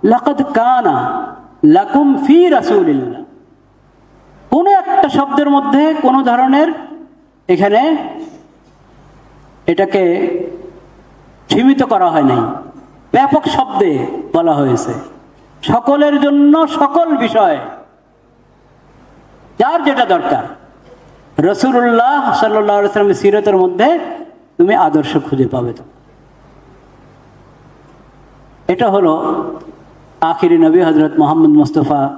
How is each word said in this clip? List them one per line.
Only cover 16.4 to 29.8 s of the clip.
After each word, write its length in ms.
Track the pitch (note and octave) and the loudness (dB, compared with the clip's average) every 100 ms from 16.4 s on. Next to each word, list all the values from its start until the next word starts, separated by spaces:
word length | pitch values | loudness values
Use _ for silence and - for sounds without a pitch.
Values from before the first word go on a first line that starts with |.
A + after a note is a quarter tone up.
| C#4+ D#4 D#4 D#4+ | 4 4 0 0
সকল 300 | C#4 E4 E4 C#4 | 0 0 0 -2
বিষয়, 320 | A#3 A3 F#3+ C#3+ - - - _ _ _ _ _ _ _ _ _ _ _ - - - - - - | 0 0 0 0 -8 -18 -20 _ _ _ _ _ _ _ _ _ _ _ -20 -20 -20 -20 -20 -4
যার 220 | A#3+ E4 | -2 -2
যেটা 200 | D4 C4+ A3+ | -2 -2 0
দরকার, 300 | F#3 C#3 C#3+ - - - _ - - - - - - E3 | -2 -2 -4 -6 -16 -20 _ -20 -20 -20 -20 -12 -2 -2
রাসূলুল্লাহ 720 | G3+ C4 B3 A#3+ A#3 B3 C#4+ C4 - | 0 0 0 2 2 2 0 -2 -2
সাল্লাল্লাহু 380 | A3 G#3+ G#3 G3+ | 0 0 0 0
আলাইহি 120 | G3+ | 0
ওয়াসাল্লামের 300 | G#3 G3+ F#3 | 0 0 2
সিরতের 340 | G3+ G#3 G#3 F#3+ | 2 2 0 0
মধ্যে 260 | F3+ F3 B3 E4+ - - - - _ - | 0 0 0 0 -4 -14 -16 -20 _ 0
তুমি 180 | F#3 A3 D#3+ | 0 2 2
আদর্শ 260 | D3+ C3+ D3+ C#3 | 0 -2 -4 -4
খুঁজে 200 | C3+ B2 | -4 -2
পাবে। 180 | B2+ A#2+ A2+ | -2 -8 -10
তো 60 | - - _ _ _ _ - - - - - - - - - - - - - - - - - - - - - - - | -18 -20 _ _ _ _ -20 -20 -20 -20 -20 -20 -20 -20 -20 -20 -20 -20 -20 -20 -20 -20 -20 -20 -20 -20 -20 -12 -6
এটা 180 | F#3 A#3 | -2 0
হলো 180 | G3 F3 D#3+ - - - - - - | 2 2 0 -4 -6 -8 -12 -18 -20